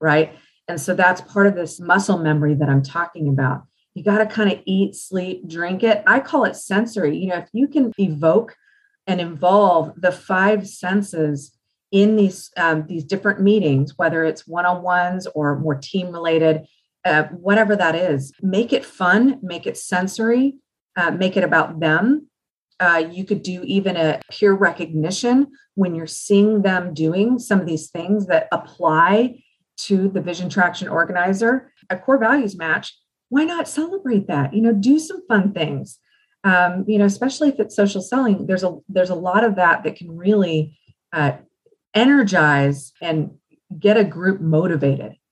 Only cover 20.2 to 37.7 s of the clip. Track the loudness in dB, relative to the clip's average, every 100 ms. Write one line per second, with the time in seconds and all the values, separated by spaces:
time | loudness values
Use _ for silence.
20.2 | 0 2 0 -4 _ _ _ -4 -2 0
21.2 | -2 0 2 2 0 -2 0 2 2 0
22.2 | -4 _ _ _ _ -2 0 0 -2 -6
23.2 | -6 -6 -6 -10 -4 -2 -2 0 -2 -2
24.2 | -8 0 2 4 2 0 -6 -4 -4 -4
25.2 | 0 2 0 -4 _ -4 -2 -4 -10 -10
26.2 | 2 4 4 2 2 0 -4 -2 -2 0
27.2 | 0 0 0 0 0 -6 -8 -8 -2 -2
28.2 | 2 0 0 -6 -8 -4 0 4 4 4
29.2 | 2 -4 _ _ _ -14 -2 0 0 -2
30.2 | -6 -6 -4 0 0 -2 -4 -2 0 0
31.2 | 0 2 0 0 -4 _ -10 -6 0 2
32.2 | 4 2 0 -4 -4 -4 -6 -18 _ _
33.2 | _ 0 0 -2 -6 -6 -6 -6 -2 -2
34.2 | -2 -2 -2 0 2 2 4 2 0 -10
35.2 | 0 2 2 -2 -4 -6 -10 -16 _ _
36.2 | _ _ 2 2 2 0 -2 2 2 2
37.2 | -4 0 0 0 -2